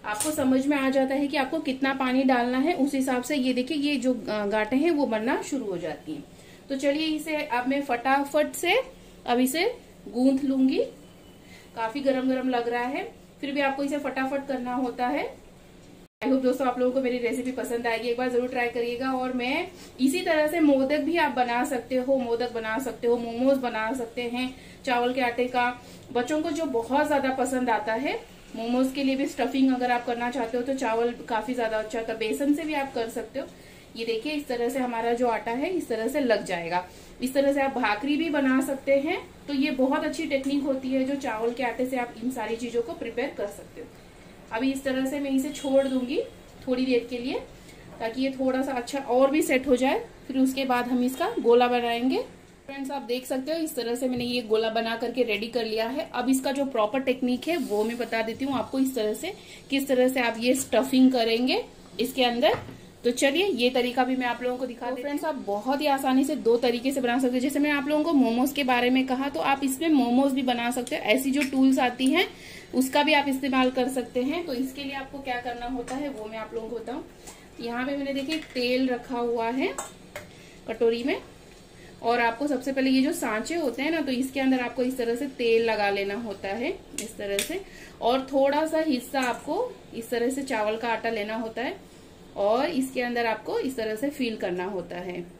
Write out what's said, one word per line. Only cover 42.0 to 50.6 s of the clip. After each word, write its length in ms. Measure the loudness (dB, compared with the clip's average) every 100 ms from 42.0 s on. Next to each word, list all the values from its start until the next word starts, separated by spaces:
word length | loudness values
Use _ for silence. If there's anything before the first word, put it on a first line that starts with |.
| -4 -6
इन 80 | -6
सारी 240 | -4 -6 -6
चीजों 260 | -2 -4
को 120 | -4
prepare 400 | -6 -6 -4 -6 -4
कर 100 | -8
सकते 340 | -8 -16 -16
हो। 60 | -18 -18 -20 -20 -20 -20 -8
अभी 200 | -2 0
इस 120 | 0
तरह 220 | -2 0 0
से 140 | -2
मैं 120 | 0
इसे 180 | 0 0
छोड़ 320 | -4 2 4
दूंगी 360 | 4 0 0 -2 -4 -10 -20 -12 -2
थोड़ी 180 | 0 2
देर 200 | 2 0
के 80 | -6
लिए, 220 | -4 -6 -8 -18 -20 -20 -20 -8
ताकि 220 | -6 -2
ये 80 | -2
थोड़ा 300 | 0 0 0
सा 120 | 0
अच्छा 260 | -4 -4 -6
और 320 | 2 4 6
भी 100 | 4
set 260 | 4 2 4
हो 80 | 4
जाए, 240 | 4 2 -4 -16 -6
फिर 100 | 2
उसके 280 | 2 2